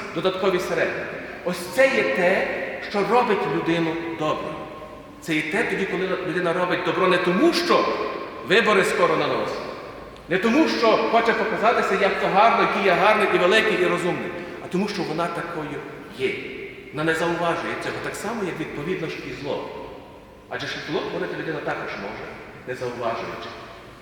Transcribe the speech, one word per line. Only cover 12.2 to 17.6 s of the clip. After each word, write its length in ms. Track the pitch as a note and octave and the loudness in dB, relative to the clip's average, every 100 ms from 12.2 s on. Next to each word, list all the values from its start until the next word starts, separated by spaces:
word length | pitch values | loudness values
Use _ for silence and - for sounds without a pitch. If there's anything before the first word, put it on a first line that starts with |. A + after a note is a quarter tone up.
то 60 | F#3 | 2
гарно, 340 | F#3 A3+ A3 | 6 6 6
який 220 | F#3 G#3 | 2 2
я 120 | G3 E3+ | 4 4
гарний 320 | G3+ G#3 F#3+ F3 | 6 4 4 4
і 20 | |
великий, 440 | F3+ A3 G#3+ F3 | 6 4 4 2
і 40 | F3 | 2
розумний, 460 | F3 F3 D3 G2+ - - - - | 2 0 -2 -6 -8 -10 -12 -4
а 20 | |
тому, 200 | F3+ G3+ | -2 -2
що 160 | - | -2
вона 240 | D3+ D#3+ E3 | -4 -2 -2
такою 520 | D#3+ - D#3 D3 C#3 - - - - | -2 -6 -6 -6 -8 -10 -12 -14 -4
є. 160 | B2+ - - - - - - | -2 -2 -8 -10 -12 -14 -12
Вона 100 | C#3 | -2
не 120 | D#3+ D#3+ | 0 2
зауважує 580 | E3+ E3+ E3+ D#3+ | 0 0 0 0